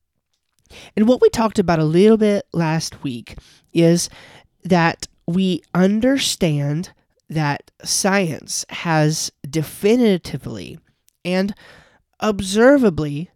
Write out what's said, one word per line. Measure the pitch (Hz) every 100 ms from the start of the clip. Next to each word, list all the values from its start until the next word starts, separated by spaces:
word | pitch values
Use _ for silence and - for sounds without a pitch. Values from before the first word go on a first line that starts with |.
| _ _ _ _ _ _ _ - - -
And | 220
what | 254
we | 453
talked | - 226 214
about | 170 156
a |
little | 156 170 214 220
bit | 214 202 -
last | 170 160 160 - -
week | 143 120 - - - _ _
is | 160 165 175 - - - - _ _
that | 170 175 165 - - _ -
we | 180 190 180 -
understand | 175 190 214 254 269 - - 175 147 143 151 185 _ _ _ _
that | 151 147 139 - _
science | - - 196 196 175 127 - - -
has | - 170 156 151 156 - - 139
definitively | 156 147 - 202 247 226 180 - 143 - 107 78 - _ _ _ _
and | 175 185 202 - - - _ _ _ _
observably | 214 196 190 208 247 285 220 156 151 143 180